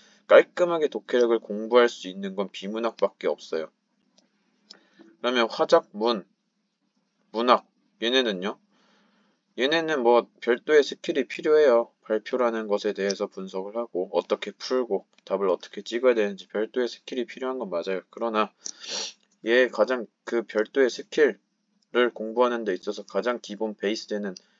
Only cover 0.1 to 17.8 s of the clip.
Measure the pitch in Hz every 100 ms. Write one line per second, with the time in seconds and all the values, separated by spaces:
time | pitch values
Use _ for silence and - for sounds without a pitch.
0.1 | _ - 143 - - 175 170 147 110 -
1.1 | 123 117 113 - 104 110 120 120 - 92
2.1 | 95 98 95 95 - 98 110 117 - 98
3.1 | - 90 73 - 80 78 _ _ _ _
4.1 | _ _ _ _ _ _ _ _ _ -
5.1 | _ 123 123 113 - 160 - - 101 113
6.1 | 110 - _ _ _ _ _ _ _ _
7.1 | _ _ 110 123 113 - _ _ - 113
8.1 | 131 120 92 98 - _ _ _ _ _
9.1 | _ _ _ _ - 131 165 160 147 117
10.1 | 120 104 _ - 123 - 151 139 - -
11.1 | 143 - - 160 151 143 117 117 _ -
12.1 | 107 - 127 120 113 107 101 107 98 98
13.1 | 95 101 - 95 95 98 113 117 87 95
14.1 | 87 - 107 101 - - 127 117 98 -
15.1 | _ - 98 98 87 - - - 117 131
16.1 | 117 101 95 - 101 110 127 120 - -
17.1 | 131 117 127 131 131 104 87